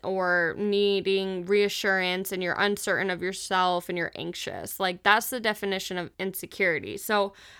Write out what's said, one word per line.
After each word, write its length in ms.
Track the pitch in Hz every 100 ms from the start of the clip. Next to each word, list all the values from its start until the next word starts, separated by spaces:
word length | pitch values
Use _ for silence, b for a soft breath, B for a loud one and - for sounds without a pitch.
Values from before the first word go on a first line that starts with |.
or 520 | - 190 180 175 170 -
needing 880 | 208 202 202 196 190 196 190 185 175
reassurance, 840 | 202 202 - 202 190 180 185 190
and 100 | 185
you're 140 | 180 -
uncertain 500 | 202 202 - 170 190
of 140 | 175
yourself 680 | 185 190 - 185 180 175 -
and 80 | 175
you're 160 | 170 -
anxious. 640 | 165 160 - - - -
Like, 240 | 190 180
that's 260 | 208 214 226
the 100 | 254
definition 560 | 220 208 202 190 190 180
of 140 | 170 -
insecurity. 800 | 190 185 - - 190 156 98 107
So 340 | - 214 196 B B B